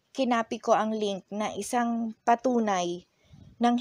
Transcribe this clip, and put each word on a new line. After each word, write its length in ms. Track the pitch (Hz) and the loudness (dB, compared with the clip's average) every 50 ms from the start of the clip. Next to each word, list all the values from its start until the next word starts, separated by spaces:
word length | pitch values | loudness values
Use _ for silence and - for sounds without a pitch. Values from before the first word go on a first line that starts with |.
| _ _ - | _ _ -4
kinapi 480 | - 269 240 247 226 226 - 247 220 | -2 0 2 2 0 0 -2 -8 -4
ko 160 | - 233 220 | 2 2 2
ang 160 | 202 214 220 220 | 4 2 0 -2
link 320 | 220 208 202 196 185 - _ 196 | -2 -2 -2 -2 -4 -8 _ -6
na 160 | 208 214 - - | -4 -4 -4 -4
isang 560 | - 208 - - 240 233 233 233 233 233 226 220 - | -6 -6 -2 -2 0 0 0 -2 -2 -4 -6 -8 -2
patunay 840 | _ - 233 233 - 262 247 240 220 208 196 180 180 175 175 175 - _ _ _ _ _ - - - - - | _ 2 2 2 2 2 2 2 2 2 0 0 0 -2 -4 -6 -10 _ _ _ _ _ -20 -20 -20 -20 -4
ng 180 | - 233 240 240 240 | 0 2 2 2 4